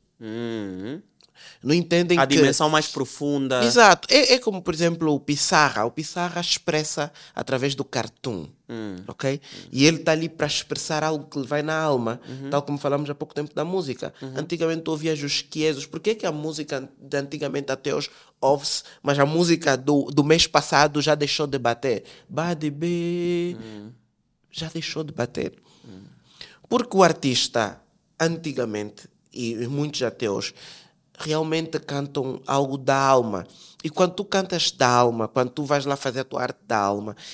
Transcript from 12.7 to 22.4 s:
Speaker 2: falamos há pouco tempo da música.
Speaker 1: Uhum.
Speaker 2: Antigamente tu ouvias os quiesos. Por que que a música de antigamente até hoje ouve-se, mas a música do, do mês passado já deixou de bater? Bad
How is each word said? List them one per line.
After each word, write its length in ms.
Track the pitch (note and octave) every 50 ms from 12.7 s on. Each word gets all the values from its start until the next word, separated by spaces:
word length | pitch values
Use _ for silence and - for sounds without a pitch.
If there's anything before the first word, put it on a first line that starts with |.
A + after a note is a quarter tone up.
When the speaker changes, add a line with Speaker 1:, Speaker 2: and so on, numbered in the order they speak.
| C#3+ C#3+
Speaker 2:
falamos 320 | - D3 C#3 C#3+ D3 C#3+
há 40 | C#3+
pouco 200 | C#3+ D3+ D3+ -
tempo 180 | D3 D3 D3 -
da 100 | - D3+
música. 500 | E3 F#3 F#3+ E3+ C#3 A#2+ - - - - - -
Speaker 1:
Uhum. 120 | C3+ C3
Speaker 2:
Antigamente 460 | C3+ D3+ - F3 E3 E3+ D#3+ E3 E3 D#3+
tu 100 | D#3+ D#3+
ouvias 280 | D3 D#3 E3 D#3+ D3+ C#3+
os 200 | C#3+ - - -
quiesos. 420 | - - D#3+ D#3 D#3 D3+ C3+ C3+
Por 140 | - - D#3+
que 140 | D#3 G#3 A3
que 120 | A3 -
a 60 | F3+ D#3
música 560 | D3+ D3+ D#3 D#3 D#3 D3+ D3 D3 C3+ C3 C3+ - _
de 160 | - C#3 C#3+
antigamente 540 | C#3+ C#3 C#3 D3 D3+ D3+ C#3 B2 C#3 C#3 C3+ C3+
até 200 | C3 - C#3+ C#3+
hoje 160 | D3 C#3 - - - - _ _ _
ouve-se, 420 | - C3+ C#3+ C#3+ C#3+ - - - - - - - -
mas 160 | C#3+ C#3 C#3+
a 80 | C#3+
música 500 | C#3+ D#3 E3 F3+ E3+ E3+ D3+ - - C3+
do, 280 | B2+ C3 C#3 D3 C#3+ C#3 - C#3+
do 100 | C#3+ C#3+
mês 220 | D3 D#3 E3 -
passado 540 | - - D3+ C#3 - - C#3+ D3 D3+ D3 D3 C#3
já 120 | D3+ D3+
deixou 300 | D3 D3 C#3 - - D#3
de 120 | C#3+ C3+ C3+
bater? 460 | A#2+ A#2+ A#2 - - C3+ A#2 G2 - - - - - -
Bad 420 | - C#3